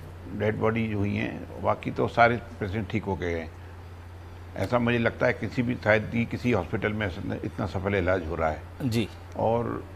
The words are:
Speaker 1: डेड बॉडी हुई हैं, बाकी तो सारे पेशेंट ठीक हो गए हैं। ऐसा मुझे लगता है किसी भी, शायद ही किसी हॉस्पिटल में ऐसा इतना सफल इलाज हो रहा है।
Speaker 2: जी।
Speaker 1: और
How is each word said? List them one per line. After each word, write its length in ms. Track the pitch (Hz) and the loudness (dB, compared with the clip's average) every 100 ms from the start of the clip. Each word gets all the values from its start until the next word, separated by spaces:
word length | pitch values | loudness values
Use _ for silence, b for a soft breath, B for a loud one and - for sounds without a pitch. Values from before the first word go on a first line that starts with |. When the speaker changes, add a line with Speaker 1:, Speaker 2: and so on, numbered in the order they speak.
| - - - 104 | -12 -14 -10 0
Speaker 1:
डेड 220 | 104 107 | 0 2
बॉडी 340 | 107 113 113 | 2 2 0
हुई 220 | 104 101 | 0 0
हैं, 480 | 104 120 - 87 - | 0 -2 -6 -10 -2
बाकी 280 | 101 107 123 | 0 0 -2
तो 180 | 120 120 | 0 2
सारे 280 | - 117 117 | 6 6 6
पेशेंट 540 | - - 104 107 95 | -4 -6 -4 -2 -2
ठीक 140 | 107 | -2
हो 120 | 98 87 | -2 -2
गए 220 | 87 82 | -2 -4
हैं। 140 | 80 - - - - - - - - - - - | -6 -12 -16 -16 -16 -16 -16 -16 -16 -16 -12 -4
ऐसा 220 | 98 123 | 0 2
मुझे 200 | 117 120 | 4 4
लगता 280 | 113 - 127 | 2 4 2
है 60 | |
किसी 300 | 117 107 - | 2 -2 0
भी, 120 | 120 | 0
शायद 360 | 123 110 110 101 | 2 4 4 4
ही 100 | 113 | 0
किसी 280 | 117 113 127 | 0 0 2
हॉस्पिटल 400 | 107 82 107 107 | 2 2 0 0
में 140 | 107 101 | 0 -2
ऐसा 280 | 98 98 107 | -2 -4 -4
इतना 220 | 107 - 104 | -4 -4 -2
सफल 280 | 95 95 | 0 2
इलाज 320 | 101 87 95 80 | 4 4 2 0
हो 80 | |
रहा 160 | 82 80 | 0 0
है। 120 | 76 - - | -2 -8 -6
Speaker 2:
जी। 260 | 131 113 95 - - - | 0 0 0 -6 -12 0
Speaker 1:
और 480 | 107 117 113 117 - | 2 2 0 -4 -8